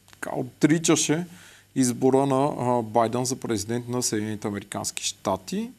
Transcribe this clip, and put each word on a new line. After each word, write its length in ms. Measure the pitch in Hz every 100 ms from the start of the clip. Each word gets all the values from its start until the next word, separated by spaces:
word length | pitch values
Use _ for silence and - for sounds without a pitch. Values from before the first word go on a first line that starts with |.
| _
така, 200 | - - 143
отричаше 880 | 127 - 147 165 165 151 - 156 175 - - - _
избора 520 | 131 127 117 131 131 139
на, 180 | 135 147 143
а, 240 | 123 123
Байден 420 | 110 117 113 123
за 120 | 127 127
президент 520 | 123 107 101 120 120
на 140 | 123
Съединените 460 | - 107 107 104 110
американски 560 | 101 - 104 104 -
щати, 640 | - - - - - 190 233